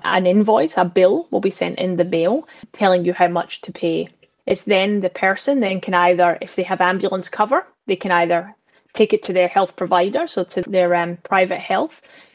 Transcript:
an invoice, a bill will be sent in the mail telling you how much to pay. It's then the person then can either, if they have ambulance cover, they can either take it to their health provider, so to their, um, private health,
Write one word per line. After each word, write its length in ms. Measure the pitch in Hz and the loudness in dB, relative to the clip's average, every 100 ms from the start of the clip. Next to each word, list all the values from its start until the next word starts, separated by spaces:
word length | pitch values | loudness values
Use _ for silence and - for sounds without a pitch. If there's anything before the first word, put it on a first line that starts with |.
an 220 | - 190 180 | -4 0 2
invoice, 500 | 196 208 220 320 - | 4 4 2 2 0
a 80 | |
bill 440 | 180 180 185 302 339 | 0 4 4 4 -2
will 100 | 202 | -4
be 120 | 202 | -2
sent 260 | - 175 - | -4 -6 -4
in 200 | 185 175 | -2 -2
the 60 | |
mail 440 | 175 170 170 269 - - - | 0 0 0 -2 -4 -18 -20
telling 340 | - 202 180 175 | -2 2 2 2
you 80 | |
how 140 | 180 175 | 2 2
much 340 | 175 - - | 0 -4 -10
to 100 | - | -16
pay. 380 | - 170 165 - _ _ _ - | -6 -4 -2 -6 _ _ _ -4
It's 160 | 190 | -4
then 380 | - 190 196 208 | 0 0 0 0
the 100 | 185 | -4
person 480 | - 190 196 - 277 | -2 -2 0 -2 0
then 220 | 202 190 | 0 -4
can 120 | - | -2
either, 460 | 180 175 180 175 165 | 2 4 4 2 0
if 140 | 180 - | -6 -6
they 80 | |
have 180 | 180 190 | -4 0
ambulance 480 | 180 190 196 190 - | 0 0 -2 -4 -6
cover, 340 | - 214 294 - _ - | -4 0 0 -2 _ -6
they 100 | 185 | -4
can 140 | 190 | 0
either 440 | 175 170 170 190 - _ _ _ | 0 2 0 -4 -14 _ _ _
take 200 | - 214 | 0 2
it 80 | 214 - | 0 0
to 80 | |
their 160 | 185 175 | 0 0
health 260 | 196 185 - | 2 -2 -2
provider, 500 | 180 180 190 262 330 | 0 0 2 -2 -4
so 180 | - | -4
to 200 | 180 - | -6 -6
their, 320 | 180 190 175 175 | -2 0 2 0
um, 240 | 170 175 | -2 -8
private 360 | - 190 185 185 | -2 0 0 -2
health, 420 | - 196 311 - _ - - | -4 -2 -2 -8 _ -20 -20